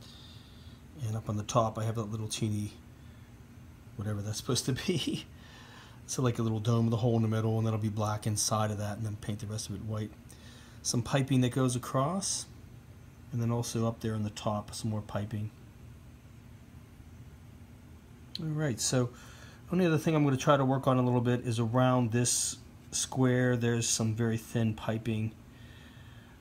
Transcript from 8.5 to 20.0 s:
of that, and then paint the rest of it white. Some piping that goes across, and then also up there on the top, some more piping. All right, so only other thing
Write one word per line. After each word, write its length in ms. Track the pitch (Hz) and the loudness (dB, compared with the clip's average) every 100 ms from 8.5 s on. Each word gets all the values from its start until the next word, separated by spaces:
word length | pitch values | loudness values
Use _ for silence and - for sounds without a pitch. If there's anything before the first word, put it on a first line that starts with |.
| 107 107 | 2 0
of 60 | 104 | 0
that, 180 | 104 | -4
and 100 | 104 | -4
then 120 | 110 104 | -6 -6
paint 220 | - 104 | -6 -6
the 60 | |
rest 220 | 104 107 - | -6 -6 -6
of 80 | |
it 60 | 98 | -8
white. 280 | 110 107 107 - - - - - - - | -4 -4 -6 -10 -20 -20 -18 -20 -20 -8
Some 200 | - 127 | -2 -2
piping 400 | - 139 131 131 | 2 2 4 4
that 100 | 123 | 4
goes 240 | 135 127 | 4 2
across, 680 | 123 - 131 139 190 - - - - - - - - - - - | 2 0 0 2 0 -2 -4 -6 -16 -18 -18 -20 -20 -20 -20 -8
and 80 | 120 | -2
then 100 | 117 | 0
also 340 | 120 117 113 | 0 0 0
up 140 | 113 117 | 0 0
there 140 | 113 | -4
on 100 | 110 | -2
the 60 | 104 | -4
top, 440 | - 113 104 - | -2 -2 -2 -4
some 160 | - 113 | -6 -4
more 120 | 107 | -4
piping. 500 | 104 104 104 107 107 - - - - - - - - - - - - - - - - - - - - - - - - - - - - - | -4 -6 -4 -4 -6 -10 -20 -20 -20 -18 -20 -20 -20 -20 -20 -20 -20 -20 -20 -20 -20 -18 -18 -18 -20 -20 -20 -20 -20 -20 -20 -20 -16 -10
All 60 | |
right, 340 | 156 151 151 107 | -6 -2 -2 0
so 300 | - 127 123 - - - - - - | 2 2 2 -4 -18 -18 -18 -18 -2
only 140 | 175 | 2
other 120 | 175 | 4
thing 180 | 160 | 4